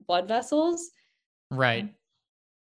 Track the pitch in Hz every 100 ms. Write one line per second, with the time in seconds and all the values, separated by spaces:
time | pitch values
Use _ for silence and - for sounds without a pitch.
0 | - 175 185 226 240 302 330 339 - _
1 | _ _ _ _ _ 131 127 117 208 -
2 | _ _ _ _ _ _ _